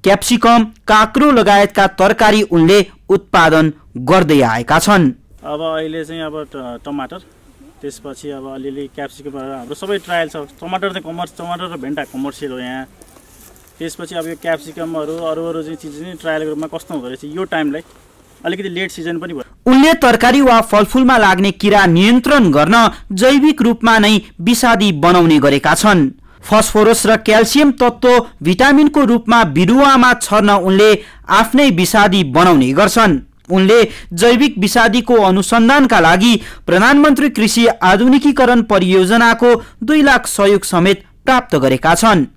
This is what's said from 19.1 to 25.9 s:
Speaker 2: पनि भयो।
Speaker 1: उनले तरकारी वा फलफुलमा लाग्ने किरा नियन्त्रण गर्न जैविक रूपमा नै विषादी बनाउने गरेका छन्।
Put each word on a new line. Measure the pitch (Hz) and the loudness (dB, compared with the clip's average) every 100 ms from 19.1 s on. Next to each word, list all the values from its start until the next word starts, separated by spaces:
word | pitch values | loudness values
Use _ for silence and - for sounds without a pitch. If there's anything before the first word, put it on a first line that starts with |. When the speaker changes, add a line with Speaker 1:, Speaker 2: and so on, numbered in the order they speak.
| 170 | -10
Speaker 2:
पनि | 175 | -12
भयो। | 147 - _ - | -14 -16 _ 0
Speaker 1:
उनले | 262 302 | 2 4
तरकारी | 330 254 226 240 262 | 2 2 2 2 2
वा | 262 226 | 4 2
फलफुलमा | 220 208 202 254 254 247 | 2 0 0 0 2 2
लाग्ने | 202 185 202 | 2 2 -2
किरा | - 202 202 190 | -2 0 2 2
नियन्त्रण | 170 202 247 247 285 196 | 2 2 2 2 2 2
गर्न | 143 151 233 220 - - | 2 2 2 2 -2 -12
जैविक | 190 254 277 302 302 | 0 2 4 2 2
रूपमा | 233 233 220 220 | 0 0 0 2
नै | 208 214 - - | 2 0 -2 -6
विषादी | 170 240 247 226 208 | -2 0 0 0 0
बनाउने | 156 165 180 165 151 | 0 2 4 4 4
गरेका | 139 139 151 | 2 0 0
छन्। | 160 214 | 0 2